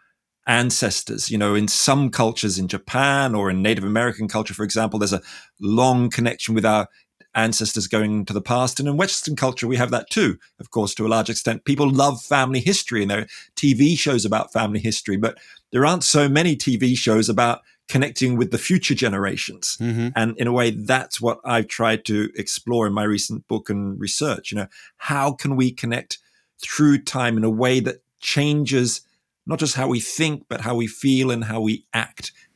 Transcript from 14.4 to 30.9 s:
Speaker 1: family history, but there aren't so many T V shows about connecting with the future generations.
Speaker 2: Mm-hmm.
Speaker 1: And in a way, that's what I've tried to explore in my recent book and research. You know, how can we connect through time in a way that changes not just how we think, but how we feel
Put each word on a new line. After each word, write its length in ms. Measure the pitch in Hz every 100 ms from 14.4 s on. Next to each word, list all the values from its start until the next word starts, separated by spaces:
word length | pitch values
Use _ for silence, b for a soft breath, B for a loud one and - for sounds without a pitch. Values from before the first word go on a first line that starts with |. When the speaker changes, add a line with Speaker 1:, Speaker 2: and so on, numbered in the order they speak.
| -
Speaker 1:
family 280 | 113 107 107
history, 360 | 110 104 - 101
but 220 | 113 - B B _
there 140 | 127 147
aren't 180 | 175
so 240 | - 147 143
many 280 | 143 175 147
T 200 | - 117
V 180 | 127 127
shows 340 | - 110 110
about 320 | 110 120 117 b b -
connecting 480 | 131 139 - 131 120
with 140 | 104
the 80 | 110
future 380 | - 185 - 127
generations. 800 | 117 98 101 - - - - -
Speaker 2:
Mm-hmm. 300 | 117 113 117 123
Speaker 1:
And 200 | 113 113
in 100 | 120
a 40 |
way, 200 | 123 117
that's 500 | 104 104 131 - -
what 180 | 117 113 127
I've 220 | 117 104
tried 360 | - 113 110 -
to 260 | 104 107 -
explore 520 | 98 - 117 120 107
in 60 |
my 100 | 101
recent 440 | 104 104 - 107 -
book 220 | 110 -
and 300 | 101 101 98
research. 520 | 101 - 151 104 -
You 60 | 101
know, 100 | 95 B B _
how 340 | - 143 139
can 240 | 135 143 135
we 160 | 127
connect 460 | 127 120 120 - - _ _ _ _
through 440 | - - 151 139
time 340 | 139 135 120 110
in 60 |
a 60 | 110
way 300 | 110 127 131
that 220 | - - _ _
changes 800 | - - 147 147 135 135 123 - - _ _ _ -
not 140 | 160
just 160 | 151 131
how 120 | 135
we 120 | 123
think, 460 | - - 160 143 -
but 120 | 113
how 120 | 113
we 140 | 120
feel 420 | 113